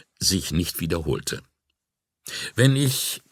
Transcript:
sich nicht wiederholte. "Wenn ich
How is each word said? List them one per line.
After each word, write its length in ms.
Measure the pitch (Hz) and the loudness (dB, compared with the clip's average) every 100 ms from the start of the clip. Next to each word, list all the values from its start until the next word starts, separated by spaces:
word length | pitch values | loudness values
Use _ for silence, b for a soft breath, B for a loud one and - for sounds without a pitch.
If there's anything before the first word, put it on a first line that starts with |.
| B _ | B _
sich 320 | - 95 - | 0 0 0
nicht 280 | 78 87 - | 0 -2 -2
wiederholte. 640 | 85 85 78 57 - - - _ _ _ _ _ _ _ - B B - | -2 -2 0 -2 -4 -8 -10 _ _ _ _ _ _ _ -14 B B 4
"Wenn 220 | 131 135 | 4 6
ich 440 | 139 135 - - - | 2 0 -4 -6 -6